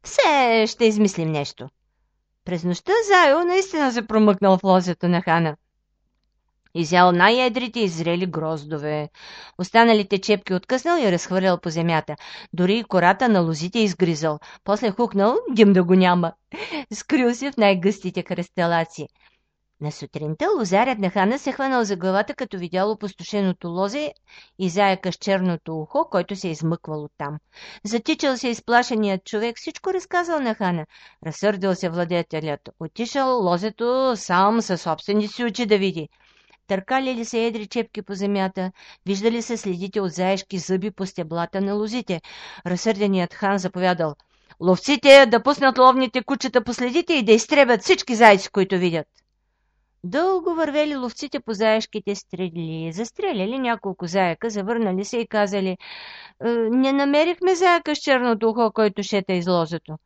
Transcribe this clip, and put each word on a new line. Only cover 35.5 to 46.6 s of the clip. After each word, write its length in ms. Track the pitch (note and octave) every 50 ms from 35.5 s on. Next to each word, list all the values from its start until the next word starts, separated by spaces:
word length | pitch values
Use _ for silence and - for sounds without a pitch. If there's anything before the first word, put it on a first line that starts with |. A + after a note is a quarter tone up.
| G#3 - B3
да 120 | G3+ G#3
види. 320 | G3 F#3+ F#3+ D#3+ E3 D#3 - _ _ _ _ _ _ _ _ _ _ _
Търкалили 580 | - G3+ F#3+ F#3+ - B3+ C4+ C4+ B3+ B3+ A3+ A#3
се 200 | A3+ - A3+ A3+
едри 220 | A#3 A3 A3+ G#3
чепки 340 | G3+ - A#3+ A3 - _ G#3+
по 120 | G3+ - G3+
земята, 580 | F#3+ G3+ G3+ G3+ G3 F#3+ F#3+ F#3+ G3 F#3 F#3+ - _ - - - _ _
виждали 360 | F3 G3+ G3 G3+ A3+ A3+ A#3
се 160 | A3+ - A#3+
следите 440 | A3 - G3+ F3+ E3+ F#3+ G3 - G#3+
от 100 | G3 F3+
заешки 460 | D3+ F3+ F#3 F#3 G3 F#3+ F#3+ _ G3
зъби 340 | F#3 D#3 - F#3+ F#3+ F3 G#3+
по 140 | F#3+ - F#3+
стеблата 560 | F#3 - - E3+ D#3 E3 E3+ E3+ E3+ - G3
на 120 | G3 G3 G3+
лозите. 480 | G#3 G#3+ G#3+ A3 B3 G#3 - F3+ D#3+ _ - - - - - - - _
Разсърденият 680 | F3 F3+ F3 - A3+ A3 G3 G#3+ G3+ G3 F#3 F3 F3 -
хан 240 | - G#3 G3 G3
заповядал: 580 | G3+ F3+ F#3 - F3+ F#3 F#3 F3+ E3 E3 D#3 D3 _ _ _ _ _ _ _ - _
"Ловците 640 | E3 F3+ F#3 F3+ - - D4 - - C#4 C4+ C#4 C4+
да 180 | A#3 A3+ A#3 -
пуснат 340 | C4+ D4 - C#4 C4 A#3+
ловните 460 | B3+ B3+ C4 C4 C4 C4 A#3+ - B3+ A#3+
кучета 400 | - C#4 - - C4 - B3+